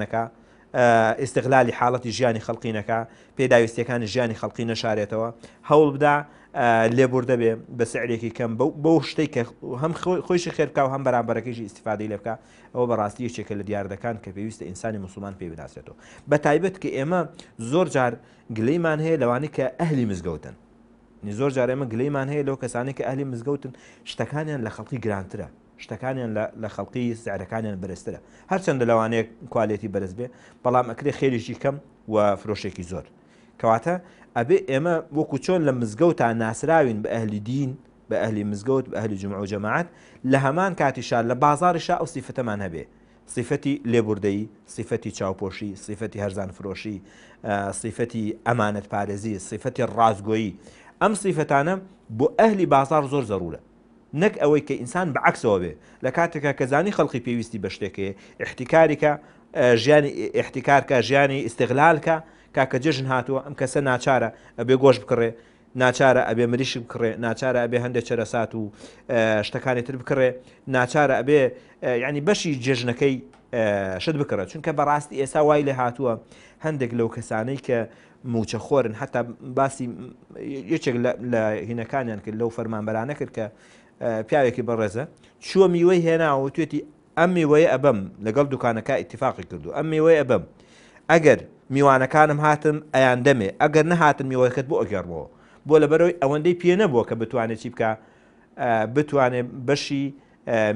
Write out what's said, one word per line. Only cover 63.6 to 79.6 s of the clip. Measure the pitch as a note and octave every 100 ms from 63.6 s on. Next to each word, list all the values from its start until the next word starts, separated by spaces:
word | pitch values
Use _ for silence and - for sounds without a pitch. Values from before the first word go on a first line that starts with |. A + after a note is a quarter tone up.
کەسە | C3 D3+ C#3
ناچارە | B2 C#3+ B2 A2+ - - -
ئەبێ | A#2+ C3
گۆشت | C3+ A2
بکڕێ، | - A#2 A#2 A2+ - _ _ B2+
ناچارە | B2+ B2 C3+ B2+ -
ئەبێ | A2+ A#2+
مریشک | B2 C3 B2+
بکڕێ، | A2+ A#2 A2+ G#2+
ناچارە | A#2 A2+ C3 B2
ئەبێ | A#2+ A#2+
هەندێک | B2 A#2+ A#2
چەرەسات | A#2 G#2+ A#2+ A2
و، | A2+ G#2 - - - -
ئە، | A#2+ A2 G#2+ G#2
شتەکانی | B2+ C3+ B2 A#2+
تر | C3
بکڕێ، | - C3+ B2+ B2 - - -
ناچارە | C3 B2 D#3 C#3 A#2
ئەبێ، | B2 D3 B2+ - - _
ئە، | C3 A#2+
یعنی | C3 D3 D#3+
بەشی | G3+ F3 C3
جێژنەکەی، | B2 B2 B2 A#2 C#3 B2+ - - _ A#2+
ئە، | A2 G2+ F#2+ F#2
شت | - C#3+
بکڕێ. | C#3 G2 F#2
چونکە | D#3 D#3+ D3
بەڕاستی | D3 D3 C#3+ C3+
ئێستا | C3+ D#3+ D3+
وای | D3 C#3
لێ | B2
هاتووە | B2 A#2+ B2+ A2 - - - _
هەندێک | D#3 D3 A#2+ A#2+
لەو | A2+ A#2+
کەسانەی | - A2 A#2 C3+ -
کە | A#2 A2 - _ _ B2+
موچەخۆرن، | A#2 G#2 G#2+ - C#3+ A2+ A2
حتا | C3+ B2 A#2+ A#2 C3+
باسی | B2+